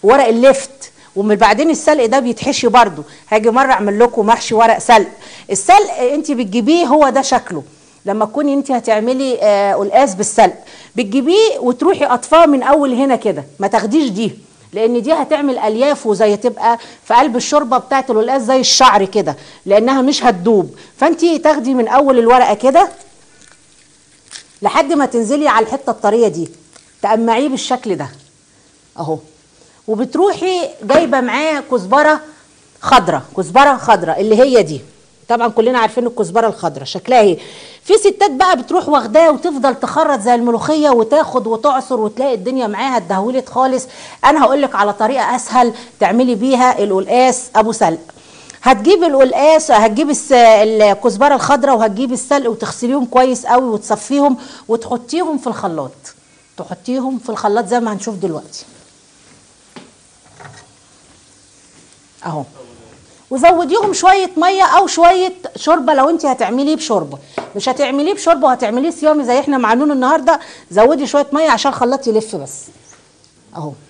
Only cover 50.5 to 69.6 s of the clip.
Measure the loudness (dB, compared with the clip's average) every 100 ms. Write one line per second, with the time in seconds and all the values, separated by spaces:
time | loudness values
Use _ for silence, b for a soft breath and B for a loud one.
50.5 | 6 4 4 2 2 -2 0 2 2 0
51.5 | 0 2 2 0 -2 -6 -6 -2 -2 -2
52.5 | -6 -10 -8 -4 -4 0 0 2 -2 0
53.5 | 0 0 -6 -6 -8 -4 0 0 -2 B
54.5 | B -6 -6 -4 -8 -6 -6 -4 -6 -8
55.5 | -8 -8 -8 -10 -14 -20 _ b b b
56.5 | -18 -16 -14 -8 -6 -6 -8 -10 -6 -2
57.5 | -2 -2 -4 -4 -6 -10 -8 -8 -8 -14
58.5 | -20 -20 -20 _ _ _ _ _ _ _
59.5 | _ _ -20 -20 _ _ _ _ _ -20
60.5 | -20 _ _ _ _ _ _ _ _ _
61.5 | _ _ _ _ _ _ _ -12 -12 -12
62.5 | -18 -20 -20 -20 -20 b b b 2 2
63.5 | 2 0 -2 -2 0 2 2 0 -2 -2
64.5 | 2 2 2 0 4 4 4 -2 -6 -16
65.5 | -8 0 0 2 2 2 0 -2 -2 -2
66.5 | -2 -2 -4 -2 -4 -4 -14 B B B
67.5 | -8 -6 -2 -2 -2 -4 -2 0 2 2
68.5 | 0 -2 -2 -4 -2 0 0 0 -2 0
69.5 | -2